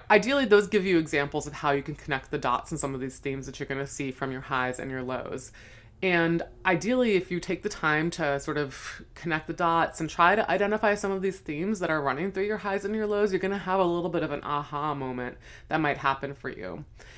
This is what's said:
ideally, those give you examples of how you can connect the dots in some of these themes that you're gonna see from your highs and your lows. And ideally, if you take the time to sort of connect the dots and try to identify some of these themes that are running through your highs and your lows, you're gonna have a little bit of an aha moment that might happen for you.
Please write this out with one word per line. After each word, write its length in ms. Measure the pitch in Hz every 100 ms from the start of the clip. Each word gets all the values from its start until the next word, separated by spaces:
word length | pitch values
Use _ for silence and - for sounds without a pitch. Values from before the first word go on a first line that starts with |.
| -
ideally, 320 | 214 208 277
those 240 | 254 202 202
give 180 | 214 190
you 120 | 175
examples 500 | 156 151 143 151 143
of 60 |
how 180 | 143 151
you 120 | 143
can 120 | 139 147
connect 360 | - 135 -
the 60 | 147
dots 320 | 135 123 -
in 40 | 156
some 160 | 139
of 60 | 135
these 200 | 131 -
themes 260 | 139 135 131
that 160 | 127
you're 60 | 143
gonna 200 | 139 139
see 240 | - 139
from 220 | 131 135
your 80 | 131
highs 360 | 131 135 127 127
and 140 | 135
your 120 | 131
lows. 500 | 127 127 - 131 - - - - - -
And 400 | 190 175 165 170 - - 185
ideally, 500 | 180 185 254 247 190
if 160 | 180
you 80 | 175
take 240 | - -
the 60 | 208
time 420 | - 160 151 165
to 260 | 170 156 143
sort 160 | 139 151
of 440 | 143 - - - - -
connect 320 | 170 156 -
the 60 |
dots 480 | 160 170 165 160 -
and 80 | 156
try 260 | - 175 208
to 160 | -
identify 420 | 185 202 214 220
some 160 | 202 202
of 120 | 196
these 180 | 190 185
themes 400 | - 147 185 214
that 100 | 175
are 120 | 156
running 320 | 139 135 190
through 100 | 190
your 140 | 202 214
highs 260 | 202 196
and 100 | 196
your 140 | 220 208
lows, 240 | 208 208
you're 80 | 185
gonna 180 | 190 202
have 220 | 175 190
a 60 | 180
little 240 | 170 175
bit 120 | 170
of 100 | 156
an 100 | 143
aha 500 | - 147 147 143 151
moment 440 | 143 131 127 123 - - - -
that 100 | 156
might 180 | 151 139
happen 360 | 139 135 139
for 160 | 139 131
you. 340 | - 92 85 - - -